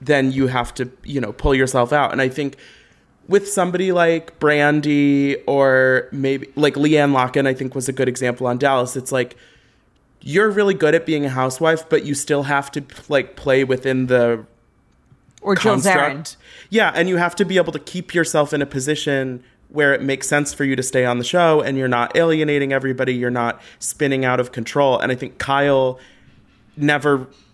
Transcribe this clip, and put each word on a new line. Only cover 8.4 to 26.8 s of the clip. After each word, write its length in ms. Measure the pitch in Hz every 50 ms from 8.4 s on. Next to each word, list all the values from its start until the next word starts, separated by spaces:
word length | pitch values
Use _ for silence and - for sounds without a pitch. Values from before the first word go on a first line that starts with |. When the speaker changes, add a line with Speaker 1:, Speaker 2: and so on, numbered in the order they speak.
| 127
Speaker 1:
on 120 | 123 123 123
Dallas. 380 | 135 139 135 131 123 123 -
It's 160 | 135 120 - 139
like, 240 | 131 123 - - _ _ _ _ _ _ _ _ _ _ _ _ _ _ _ _ _
you're 300 | - 131 143 185 214 220
really 240 | 202 202 208 202 196
good 200 | - 165 151 156
at 100 | 165 165
being 200 | - 160 147 143
a 20 | 139
housewife, 600 | 131 127 127 131 131 - 165 160 160 156 156 -
but 160 | - 151 -
you 100 | 147 143
still 300 | 135 - - 151 143 143
have 260 | 135 143 139 139 - -
to, 120 | 151 139 - - - - -
like, 280 | 147 143 127 - -
play 280 | - - 143 131 135 135
within 420 | 127 131 123 - 135 131 131 131
the 400 | 127 127 123 120 117 117 113 110 - _ _ _ _ _ _ _ _ _ _ _ _ _ _ _ _ _ _ -
Speaker 2:
Or 120 | 196 196
Jill 180 | 180 - 220 202
Zarin. 20 | 196 -
Speaker 1:
construct. 540 | 196 185 170 143 147 135 143 160 - - _ _ - - - - -
Yeah, 220 | 190 220 214 170 -
and 140 | - 170 185
you 80 | 185
have 200 | 170 175 175 170
to 80 | - 202
be 120 | 180 196
able 160 | 185 170 170 151
to 60 | 151
keep 360 | - - - 180 175 - -
yourself 380 | 175 165 - - 156 147 139 -
in 100 | 147 143
a 40 |
position 760 | 143 - 139 131 143 151 147 - 156 143 135 131 131 127 123 - _ _ _ _ _
where 220 | - 147 147 139 139
it 80 | 127
makes 260 | 127 135 135 135 -
sense 280 | - 156 147 147 147 -
for 100 | - 143
you 100 | 135 135
to 80 | 127 127
stay 220 | - - 131 127
on 140 | 123 123 123
the 60 | 120
show 360 | - - 180 175 165 156 151
and 160 | 139 117 135
you're 100 | 135 131 127
not 280 | 123 120 120 - -
alienating 560 | - 170 165 160 156 156 151 147 143 139 135 139
everybody, 420 | 135 131 135 131 123 131 127 127
you're 160 | 123 123 123
not 300 | 123 123 120 117 113 - - - - -
spinning 460 | - - - - 151 139 139 131 131
out 160 | 127 127 127
of 100 | 123 120
control. 480 | - 127 113 - - 143 143 135 127 113
And 140 | - 120 127
I 20 |
think 220 | 123 135 - - -
Kyle 600 | - - 135 139 143 143 139 135 131 127 127 127 - - _ _ _ _ _ _ _ _ _ _ _ _ -
never, 500 | -